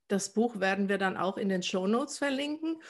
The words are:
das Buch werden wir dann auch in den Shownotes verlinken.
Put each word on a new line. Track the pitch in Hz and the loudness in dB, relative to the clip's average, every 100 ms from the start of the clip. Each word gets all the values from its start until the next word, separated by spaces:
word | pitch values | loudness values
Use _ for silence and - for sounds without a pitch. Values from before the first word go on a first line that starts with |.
| - | -2
das | 196 - | -2 0
Buch | - 240 214 | 2 0 2
werden | 190 196 196 | 0 2 2
wir | 196 | 2
dann | 196 185 | 0 0
auch | 175 196 | -2 0
in | 196 | 0
den | 185 | 0
Shownotes | 180 185 185 233 285 - | 0 0 2 2 0 -2
verlinken. | 285 269 294 302 320 320 | -2 0 -2 -4 -4 -4